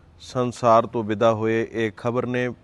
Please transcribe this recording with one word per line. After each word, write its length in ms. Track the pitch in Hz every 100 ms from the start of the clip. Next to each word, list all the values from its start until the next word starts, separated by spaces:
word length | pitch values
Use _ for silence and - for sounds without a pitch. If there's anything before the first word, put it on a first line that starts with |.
| _ _
ਸੰਸਾਰ 680 | - 131 123 117 123 113 117
ਤੋਂ 180 | 120
ਵਿਦਾ 280 | 107 107 113
ਹੋਏ, 360 | 110 110 113 113
ਇਹ 200 | 110 113 -
ਖਬਰ 300 | 120 120 120
ਨੇ 240 | 123 123 113